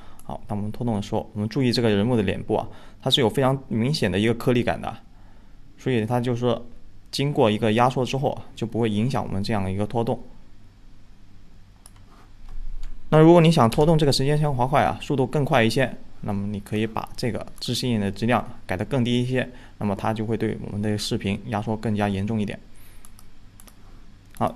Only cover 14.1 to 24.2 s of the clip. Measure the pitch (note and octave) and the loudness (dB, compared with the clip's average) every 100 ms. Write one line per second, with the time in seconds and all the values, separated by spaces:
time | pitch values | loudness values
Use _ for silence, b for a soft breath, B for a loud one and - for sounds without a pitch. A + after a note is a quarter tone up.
14.1 | B2+ C#3 D3+ D3+ B2+ B2+ C#3+ F2 - - | 4 2 2 2 2 2 4 2 0 -2
15.1 | C#3 B2+ D#3 C3+ C3+ A2+ C3+ B2 - - | 0 2 0 2 4 4 4 0 -2 -12
16.1 | - - G2+ G2+ G2+ - G#2+ A2 - - | -8 -6 -4 -4 -6 -4 -2 -2 -4 -8
17.1 | - A#2+ G2 - - - A#2+ C3 A2 G2 | -4 -4 -4 -8 -10 -4 -2 0 0 0
18.1 | G2 A2+ A#2 - - - F#2 G#2+ C#3 A#2 | 0 0 0 0 -10 -6 -4 -2 0 2
19.1 | A#2+ B2 B2+ - B B B G#2 G2 A2 | 0 0 -2 -4 B B B -4 -2 -2
20.1 | A2 G#2+ G#2+ A2 - F#2+ G2+ G#2+ G#2 - | -2 -2 0 -2 -4 -6 -4 -2 -2 -2
21.1 | A2+ G2 G2+ A#2+ G#2 A2+ G#2+ A2+ G#2 G#2 | -2 -2 -4 -4 -4 -2 -4 -2 0 0
22.1 | G2 G#2 A2 G2+ - - B B B B | 0 -2 -2 -2 -6 -14 B B B B
23.1 | B - - - - - b b b b | B -16 -16 -18 -20 -20 b b b b
24.1 | - | -20